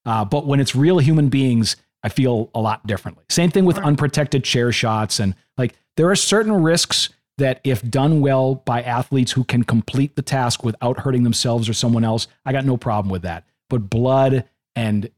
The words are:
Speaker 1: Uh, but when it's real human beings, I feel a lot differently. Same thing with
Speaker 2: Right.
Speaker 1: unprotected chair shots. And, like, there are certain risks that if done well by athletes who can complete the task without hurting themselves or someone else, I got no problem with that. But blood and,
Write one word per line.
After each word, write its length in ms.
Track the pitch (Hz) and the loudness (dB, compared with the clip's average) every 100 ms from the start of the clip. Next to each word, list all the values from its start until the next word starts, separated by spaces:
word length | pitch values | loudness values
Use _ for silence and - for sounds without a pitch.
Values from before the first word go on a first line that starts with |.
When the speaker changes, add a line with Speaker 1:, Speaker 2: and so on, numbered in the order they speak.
| 117 | -4
Speaker 1:
Uh, 180 | 110 | -4
but 220 | 101 147 139 | -2 -2 0
when 140 | 139 | 0
it's 160 | 135 127 | 0 2
real 240 | 151 185 | 4 4
human 300 | 139 160 143 | 4 4 2
beings, 480 | 135 131 117 104 - _ _ | 2 2 2 0 -4 _ _
I 60 | 110 | -6
feel 420 | - 131 117 113 | 0 0 0 -4
a 80 | 117 | -4
lot 240 | 110 110 107 | -4 -4 -6
differently. 380 | 98 104 - - | -8 -8 -16 -4
Same 200 | - 175 | 0 2
thing 160 | 196 185 | 4 2
with 120 | 190 | 2
Speaker 2:
Right. 100 | 160 | 0
Speaker 1:
unprotected 560 | 143 143 151 143 139 | 2 0 0 0 0
chair 280 | - 123 120 | 0 0 0
shots. 480 | 113 113 110 107 - | 0 -2 -2 -2 -2
And, 140 | 98 90 _ - | -2 -4 _ -4
like, 160 | 123 - _ - | -4 -6 _ 0
there 140 | 170 | 2
are 40 | 196 | 2
certain 380 | - 202 214 202 | 2 0 2 2
risks 480 | 160 170 - - - - _ - | 2 2 0 -2 -4 -8 _ -2
that 220 | 131 131 135 | -2 0 -2
if 160 | 131 120 | -2 -2
done 320 | 131 143 156 | 0 2 2
well 340 | 139 131 131 131 | 2 2 0 -2
by 260 | - 120 | -4 -4
athletes 500 | 123 120 - 135 120 | -2 -4 -2 0 0
who 100 | - | -2
can 200 | 123 123 | 0 0
complete 520 | 117 117 - 131 143 - | 2 0 0 -2 -2 -4
the 60 | |
task 420 | - 135 123 - | -4 -2 0 -2
without 360 | 117 107 120 127 | -4 -4 -4 -2
hurting 240 | 139 127 | -2 0
themselves 440 | 120 113 127 117 113 | 0 0 -2 -2 -2
or 60 | |
someone 320 | 113 120 117 113 | -2 0 0 0
else, 220 | 113 - _ 135 | -2 -6 _ -6
I 80 | |
got 100 | 135 | -2
no 140 | 135 123 | -2 -2
problem 340 | 123 104 98 | -2 -4 -2
with 120 | 95 | -6
that. 220 | 87 85 - _ - | -6 -10 -14 _ -6
But 200 | 127 98 | -4 -2
blood 560 | 113 127 135 135 131 - _ _ - | 0 2 4 2 0 -4 _ _ -6
and, 340 | 113 104 113 | -2 -2 -4